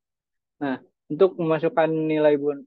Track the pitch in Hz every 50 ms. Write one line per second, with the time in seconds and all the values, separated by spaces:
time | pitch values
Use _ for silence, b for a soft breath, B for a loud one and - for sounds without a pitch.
0 | _ _ _ _ _ _ _ _ _ _ _ - 147 139 127 127 - _ _ _
1 | _ - 151 151 190 185 190 - 170 160 160 151 160 165 160 170 160 160 160 160
2 | 156 156 156 151 151 151 147 143 143 147 143 143 131